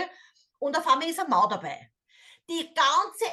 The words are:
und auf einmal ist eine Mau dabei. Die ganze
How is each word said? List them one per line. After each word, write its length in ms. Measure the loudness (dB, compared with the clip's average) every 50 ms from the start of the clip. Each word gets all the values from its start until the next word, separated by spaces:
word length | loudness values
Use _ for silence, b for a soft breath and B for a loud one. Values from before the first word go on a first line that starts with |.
| -4 -4 B B B B B B B B _ _
und 180 | -4 -2 -2 0
auf 80 | 2
einmal 220 | 2 2 2 2 -4
ist 100 | -4 -4
eine 100 | -2 0
Mau 200 | 4 4 4 2
dabei. 420 | 0 -4 -8 -10 -12 -12 -16 _ _ _ _ B B B B B B B B -8
Die 240 | -8 -8 -8 -6
ganze 520 | 0 2 2 4 4 2 0 -2 -4 -6 -6 -4